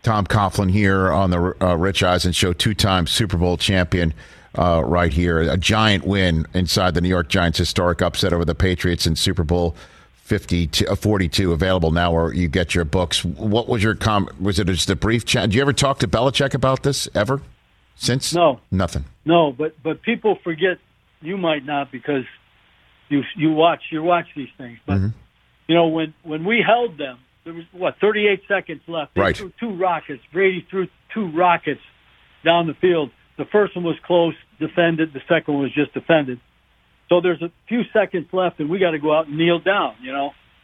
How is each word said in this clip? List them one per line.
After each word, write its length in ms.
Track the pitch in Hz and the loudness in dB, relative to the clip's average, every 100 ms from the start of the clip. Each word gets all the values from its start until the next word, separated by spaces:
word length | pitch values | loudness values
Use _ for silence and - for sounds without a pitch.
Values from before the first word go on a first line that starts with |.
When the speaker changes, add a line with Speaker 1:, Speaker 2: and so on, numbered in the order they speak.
Speaker 1:
Tom 220 | - 107 95 | 0 0 0
Coughlin 460 | 110 98 - 98 | 0 0 0 0
here 380 | 98 101 98 92 | 2 2 2 2
on 180 | 80 95 | 2 2
the, 260 | 87 90 - | 2 0 0
uh, 140 | 92 87 | 0 2
Rich 280 | 92 95 | 0 0
Eisen 300 | 90 90 92 | 2 2 0
Show, 180 | 85 95 | 0 -2
two-time 540 | 87 - 104 104 95 85 | 0 -2 0 2 2 0
Super 300 | - 107 87 | -2 -2 0
Bowl 180 | 87 87 | 0 0
champion, 580 | - 95 87 92 85 78 - - - - | 0 0 0 0 0 -2 -14 -20 -14 -2
uh, 240 | 87 82 64 | 2 2 2
right 280 | 87 87 | 2 2
here. 260 | 71 87 82 | 2 2 2
A 160 | 80 87 | 0 0
giant 480 | 87 107 110 98 82 | 0 2 4 2 0
win 400 | 98 92 80 - | 0 2 2 0
inside 420 | 92 87 - 92 85 | -2 0 0 0 2
the 60 | |
New 60 | 90 | 0
York 200 | 90 85 | 0 0
Giants' 300 | 98 85 80 | 2 2 0
historic 420 | 87 - 87 85 | -2 0 0 2
upset 320 | 90 - 98 | -2 0 0
over 100 | 85 | 0
the 120 | 80 80 | 0 0
Patriots 520 | 95 90 90 85 - | 0 2 0 0 0
in 80 | 78 | 0
Super 280 | - 90 78 | -2 -2 0
Bowl 300 | 87 85 - - - - _ | 2 0 -4 -16 -20 -20 _
fifty-two, 640 | - 104 - 87 82 - - | -4 -4 -2 -2 0 -2 -2
uh, 80 | 101 | 0
forty-two, 560 | 104 104 90 - 95 | 0 0 0 0 0
available 400 | 82 92 92 82 | 2 2 2 2
now 180 | 82 87 | 2 2
where 200 | 82 82 | 0 0
you 140 | 64 87 | 0 -2
get 260 | 92 85 | 0 0
your 120 | 92 80 | -2 0
books. 400 | 95 87 - 87 | -2 0 -2 -4
What 420 | 80 110 107 120 | -6 -2 -2 0
was 160 | 120 | 0
your 120 | 104 95 | 0 0
com-, 340 | 113 107 95 - | 0 0 -2 -4
was 200 | 95 95 | -4 0
it 80 | 92 | 0
just 220 | 90 - | -2 -2
a 60 | 90 | -2
brief 300 | 101 117 - | 0 -2 0
chat? 240 | 127 110 | -2 2
Did 60 | 104 | 2
you 60 | |
ever 120 | 139 | 2
talk 260 | 117 139 139 | 2 0 0
to 80 | 110 | 0
Belichick 460 | 113 131 127 139 | 2 0 0 -2
about 300 | 135 131 131 | 0 0 0
this 260 | 143 135 - | -2 -4 -4
ever 280 | - 104 135 - - _ _ _ _ | -2 -2 -2 -6 -20 _ _ _ _
since? 380 | - 127 - | -2 -2 -2
Speaker 2:
No. 280 | 165 170 123 _ | 2 2 2 _
Speaker 1:
Nothing. 320 | 92 92 - 69 - - | -2 -2 -4 -10 -12 0
Speaker 2:
No, 260 | 170 156 | 2 2
but, 240 | 123 156 - | -2 -8 -6
but 180 | 160 147 | -8 -6
people 360 | - 233 220 196 | -4 -2 0 -2
forget, 360 | - 160 185 175 _ _ _ _ | -4 -2 -2 -2 _ _ _ _
you 140 | 151 196 | -10 -4
might 280 | 175 151 131 | -2 -2 -2
not 260 | 143 139 | -6 -6
because 320 | 127 - 143 117 - _ _ _ _ _ _ _ | -10 -4 -4 -4 -16 _ _ _ _ _ _ _
you, 140 | 143 127 - | -2 -2 -2
you 160 | 156 | 0
watch, 320 | 156 170 156 - | 4 2 2 -6
you 100 | 160 | -6
watch 260 | 160 175 165 - | 0 0 -2 -12
these 120 | 127 _ | -14 _
things. 220 | 127 113 - | -18 -16 -4
But, 120 | 98 | -2
Speaker 1:
Mm-hmm. 80 | 98 113 _ _ _ _ - | -2 -6 _ _ _ _ 0
Speaker 2:
you 80 | 165 | 2
know, 120 | 165 | 2
when, 260 | 160 156 - | 0 -6 -10
when 220 | 165 156 170 | -12 -8 -2
we 180 | 233 196 | 0 2
held 320 | 226 240 151 | 2 0 -6
them, 200 | 143 123 _ _ | -14 -14 _ _
there 100 | - | -18
was, 120 | 170 170 | -18 -18
what, 240 | 180 180 - | -6 -6 0
thirty-eight 440 | 202 214 208 196 - | 0 2 0 0 -2
seconds 340 | 196 175 151 - | -4 -4 -14 -10
left. 280 | 165 143 - | -10 -6 0
They 60 | |
Speaker 1:
Right. 140 | - - | 0 0
Speaker 2:
threw 160 | 190 - | -8 -10
two 120 | 233 | -8
rockets. 500 | 185 185 165 - 135 _ | -2 -2 -2 -6 -16 _
Brady 340 | 160 190 185 165 | 0 0 0 -6
threw 180 | 190 175 _ _ | -6 -6 _ _
two 120 | 220 196 | -8 -4
rockets 500 | 156 180 170 - 135 - _ _ _ _ _ 160 | 2 2 2 -2 -8 -10 _ _ _ _ _ 2
down 220 | 170 170 | 4 2
the 80 | 139 | 0
field. 340 | 185 170 139 _ _ - | 2 2 0 _ _ -10
The 80 | 151 | 0
first 300 | 214 202 - | 2 2 -2
one 80 | |
was 140 | 175 156 | -4 -6
close, 320 | - 175 170 - _ _ | 2 2 2 -2 _ _
defended. 520 | 151 - 165 165 160 | -4 2 2 2 -2
The 100 | 139 - | -4 0
second 280 | 165 147 143 | 0 0 -2
one 80 | |
was 100 | 135 | -2
just 200 | 147 143 | -2 -2
defended. 460 | - - 165 135 123 _ _ _ _ _ _ _ | -4 2 2 2 -8 _ _ _ _ _ _ _
So 80 | 175 | 2
there's 220 | 175 160 | 2 -2
a 100 | 170 _ _ | -4 _ _
few 140 | 240 208 | -4 0
seconds 360 | 220 196 185 143 | 0 0 -4 -4
left, 300 | 185 180 - | -2 -2 -2
and 80 | 147 | -4
we 100 | 185 | 0
gotta 180 | 185 156 | 0 0
go 160 | 147 | 0
out 140 | 156 160 | 0 -2
and 100 | 151 | -2
kneel 220 | 165 170 | 0 0
down, 360 | 208 202 156 110 | 0 -2 -2 -8
you 120 | 127 | -12
know. 180 | 135 139 - _ _ | -8 -8 -10 _ _